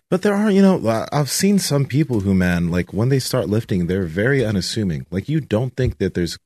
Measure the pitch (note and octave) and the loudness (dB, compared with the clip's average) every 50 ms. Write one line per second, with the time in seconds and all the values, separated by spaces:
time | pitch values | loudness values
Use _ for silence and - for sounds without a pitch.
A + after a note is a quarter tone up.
0 | _ - F3+ F3+ - G#3 G3+ G3+ G#3+ A3 F#3+ G3 G3 F#3+ F#3 - - A2 A2+ A2 | _ -4 -4 0 0 0 0 0 2 2 4 6 6 6 4 2 0 0 0 -2
1 | - - - D3 D3 C3 - - F#3 G3 G#3 F#3+ F3+ - C#3+ C#3+ C#3 - A#2 D3 | -2 -2 -2 -2 -2 0 -2 0 2 2 2 2 0 0 0 0 0 0 0 0
2 | D#3+ B2+ B2 G#2 F#2+ G2 F#2+ F#2 F2+ F2+ F2 F2 E2+ E2+ F2 F2+ F2 - - F#2 | 0 0 0 0 2 2 2 2 4 2 2 0 0 0 0 -2 -2 -2 -2 -2
3 | A#2 C3 C#3 C3+ - - - B2+ G#2+ F2 G2+ A2+ A#2 - G#2+ F#2 F2 E2 F2+ G2 | 0 2 2 0 0 0 -2 -2 0 0 0 -2 -2 -2 -2 -2 0 0 -2 -2
4 | F#2+ E2 D#2 F#2+ G#2 C3 C#3+ C3+ A#2 G#2+ G#2 F#2+ E2 - - A#2 G#2 F#2 D#2 C#2 | -2 -2 -2 0 0 2 2 2 0 0 0 -2 -2 -4 -4 -4 -2 -2 -4 -4
5 | B1+ - E2+ G2 G2 - D3+ D#3+ A#2+ - G#2 G#2+ C3 B2+ - - B2+ - - - | -6 -6 -6 -6 -4 -2 -4 -4 -2 -2 -2 -2 -2 -2 -4 -2 -2 -2 -2 -2
6 | G2 F2+ - F#2 F2 E2 - - _ | -4 -2 -2 -2 -4 -4 -6 -10 _